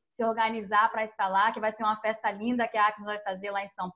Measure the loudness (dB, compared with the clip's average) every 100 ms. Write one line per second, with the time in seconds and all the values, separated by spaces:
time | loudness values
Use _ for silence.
0 | _ -2 -2 0 0 -2 0 4 4 2
1 | -4 -2 0 4 2 2 -2 0 0 0
2 | -2 -2 -2 -2 -2 0 0 2 2 2
3 | -6 -6 -6 -6 -4 -6 -6 -8 -8